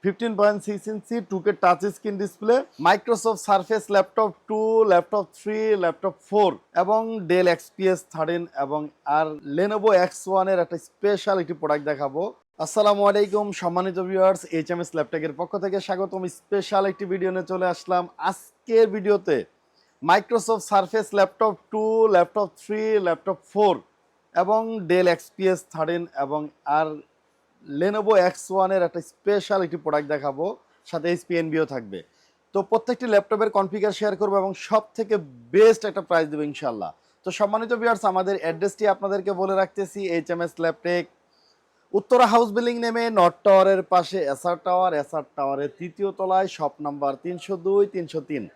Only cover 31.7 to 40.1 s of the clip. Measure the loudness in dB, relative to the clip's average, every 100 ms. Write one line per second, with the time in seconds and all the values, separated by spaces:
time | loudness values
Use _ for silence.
31.7 | -4 -10 -14 -14 _ _ _ _ -6 0
32.7 | -2 -2 -6 2 2 2 -2 0 0 -2
33.7 | -2 -2 -2 -4 -2 0 0 -2 -6 0
34.7 | 0 0 -10 -2 -2 -4 -18 -2 6 6
35.7 | 6 0 -6 0 0 0 -4 -6 -4 -6
36.7 | -6 -8 -12 _ _ -10 -2 0 0 -2
37.7 | -2 0 0 0 0 0 -2 -4 -2 -4
38.7 | 0 0 0 -2 -4 -4 -2 0 0 -2
39.7 | -4 -8 -6 -4